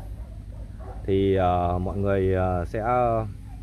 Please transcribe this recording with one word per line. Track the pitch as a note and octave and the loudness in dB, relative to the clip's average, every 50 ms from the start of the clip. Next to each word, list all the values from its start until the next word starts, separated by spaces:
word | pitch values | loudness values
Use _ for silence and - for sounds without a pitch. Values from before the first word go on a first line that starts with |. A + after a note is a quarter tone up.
| - - - - - - - - - - - - - - - - - - - - - | -10 -10 -10 -10 -12 -12 -12 -12 -12 -12 -12 -12 -12 -12 -12 -12 -12 -12 -10 -6 -2
thì, | - F#2+ F#2+ G2 G2 F#2+ | 2 2 4 4 4 4
ờ, | F#2+ F#2 F2+ F2+ F2+ F2 F2 F2 F2+ | 4 4 4 4 2 2 2 0 0
mọi | F#2 F#2+ E2+ | -2 -2 -2
người, | G2+ G2 G2 G2 G2 F#2+ F#2+ F#2+ | 0 0 2 2 4 4 4 4
ờ, | F#2 F#2 F#2 F2+ F2 E2+ | 4 2 2 2 0 -2
sẽ | E2+ - A2 G#2+ A#2 B2 B2 B2 A#2 A2+ A2+ A2 G#2 - - - - - - | -4 -4 -2 0 2 2 2 4 2 2 0 -2 -4 -8 -12 -12 -12 -12 -12